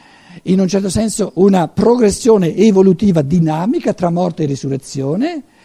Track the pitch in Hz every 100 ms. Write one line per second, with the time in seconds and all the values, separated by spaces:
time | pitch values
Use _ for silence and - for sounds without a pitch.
0 | _ _ _ 175 - 190 185 196 196 190
1 | 220 - 190 - 196 190 160 - 220 247
2 | 214 - 233 220 165 156 220 190 190 170
3 | 202 165 139 175 160 156 190 330 240 -
4 | 175 170 180 160 151 135 139 135 - 139
5 | 135 175 302 330 - _